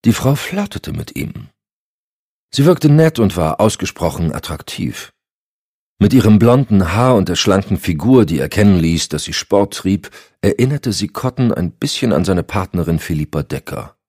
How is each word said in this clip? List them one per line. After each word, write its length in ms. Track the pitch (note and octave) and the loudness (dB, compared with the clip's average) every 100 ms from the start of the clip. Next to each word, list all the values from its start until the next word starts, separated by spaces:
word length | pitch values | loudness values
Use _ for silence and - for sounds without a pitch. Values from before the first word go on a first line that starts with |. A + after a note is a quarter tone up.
| - | 2
Die 80 | |
Frau 200 | A2 C3 | 0 0
flirtete 580 | C#3+ - F#3+ G#3 - - | -2 -4 -6 -6 -8 -10
mit 240 | A2+ - - | -10 -10 -10
ihm. 340 | - - - _ _ _ _ _ _ _ _ _ _ | -10 -12 -18 _ _ _ _ _ _ _ _ _ _
Sie 140 | - D3 | 2 2
wirkte 240 | F3 D3+ | 4 4
nett 300 | D3 D#3+ D#3 | 6 4 2
und 180 | G#2 F2+ | 0 0
war 220 | D#2 D2+ | -4 0
ausgesprochen 720 | G#2+ - F#2 - E2+ D2 E2 | 0 0 -10 -4 -4 -2 -4
attraktiv. 800 | - - - - - - - - _ _ _ _ _ _ _ _ _ | -6 -10 -12 -12 -8 -8 -8 -18 _ _ _ _ _ _ _ _ _
Mit 140 | G2+ | 4
ihrem 260 | C3 A2 G#2+ | 4 6 6
blonden 540 | A2+ B2+ C3+ G2+ F2 | 6 4 2 0 2
Haar 220 | G2 B2+ A#2+ | 0 2 2
und 140 | F2 | 0
der 60 | E2+ | -2
schlanken 420 | - G2 - G2 | 0 0 0 -4
Figur, 480 | - D#2 G2 C3 F#2+ | -4 -2 4 4 4
die 140 | D#2 | 0
erkennen 400 | C#2+ - G#2 F#2 | -4 2 4 4
ließ, 300 | E2 E2 - | 2 0 -2
dass 160 | D2+ - | -6 -6
sie 80 | |
Sport 400 | E2 - G2 G2+ | -10 -2 0 0
trieb, 360 | - F#2+ G2 - - _ _ | -4 -4 -4 -6 -20 _ _
erinnerte 520 | G2+ - B2+ C#3+ B2+ | -4 0 0 0 -4
sie 160 | F#2+ G2+ | -4 -6
Cotton 440 | - B2+ B2 B2 | -4 -6 -2 -2
ein 180 | - F2 | 0 -4
bisschen 420 | - D3 - B2 | -4 -6 -4 0
an 120 | E2 F#2 | 0 0
seine 180 | F2+ | -2
Partnerin 560 | E2 G#2 F#2 F2+ E2 E2 | -2 -6 -4 -4 -2 -4
Philippa 440 | - D#2 D2+ D2 | -4 -6 -4 -6
Decker. 520 | C#2+ C#2 - - - _ | -6 -10 -10 -12 -12 _